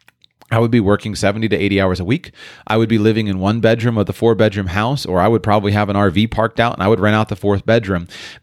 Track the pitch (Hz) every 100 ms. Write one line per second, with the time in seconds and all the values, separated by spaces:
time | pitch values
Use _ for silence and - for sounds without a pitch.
0 | _ _ _ _ - 113 117 120 98 104
1 | 110 80 98 107 110 95 98 98 95 90
2 | 90 156 - - - - - 110 113 113
3 | 107 110 107 95 95 113 110 117 120 110
4 | 98 - 117 107 107 98 95 101 113 139
5 | - 90 98 117 110 104 101 104 101 101
6 | 101 85 113 - 110 113 117 - 95 110
7 | 104 107 107 101 101 98 - 117 98 90
8 | 87 - - -